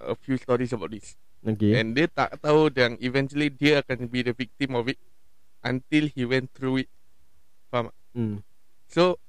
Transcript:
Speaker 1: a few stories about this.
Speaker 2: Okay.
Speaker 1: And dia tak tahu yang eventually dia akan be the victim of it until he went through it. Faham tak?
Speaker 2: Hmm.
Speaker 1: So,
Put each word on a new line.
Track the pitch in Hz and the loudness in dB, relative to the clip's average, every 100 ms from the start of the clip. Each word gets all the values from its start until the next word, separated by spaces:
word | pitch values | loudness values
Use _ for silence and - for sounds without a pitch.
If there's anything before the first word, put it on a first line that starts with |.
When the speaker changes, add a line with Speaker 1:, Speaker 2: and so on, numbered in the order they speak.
Speaker 1:
a | 64 | -4
few | 113 - 131 | -6 -4 -4
stories | - 123 123 | 0 0 0
about | 117 82 | -4 -6
this. | 107 - - - - | -10 -14 -20 -20 -8
Speaker 2:
Okay. | 110 107 104 | -4 2 4
Speaker 1:
And | 104 113 123 | 4 2 0
dia | 170 | 0
tak | - 127 131 | 0 -4 -2
tahu | 147 151 156 | 2 4 4
yang | 131 120 117 | 4 2 0
eventually | 123 135 139 143 147 | -2 -2 -2 -2 -2
dia | 131 143 147 | 2 4 4
akan | - 123 120 | 2 -4 -4
be | 123 | -4
the | 120 120 | -2 -4
victim | 123 - 139 123 | -8 -6 -4 -2
of | 117 | -4
it | - - - - - - - 123 | -6 -12 -20 -20 -20 -20 -10 -4
until | 127 - 151 151 | -4 0 0 0
he | 131 120 | -2 -2
went | 131 127 | -2 -2
through | - 131 131 - | -6 -2 -2 -4
it. | - - - - - - - - | -10 -20 -20 -20 -20 -20 -20 -6
Faham | 123 113 | -4 -4
tak? | - - | -10 -10
Speaker 2:
Hmm. | 120 110 104 - - - - - | -4 -4 -4 -10 -20 -20 -20 -4
Speaker 1:
So, | 165 180 - | 2 2 2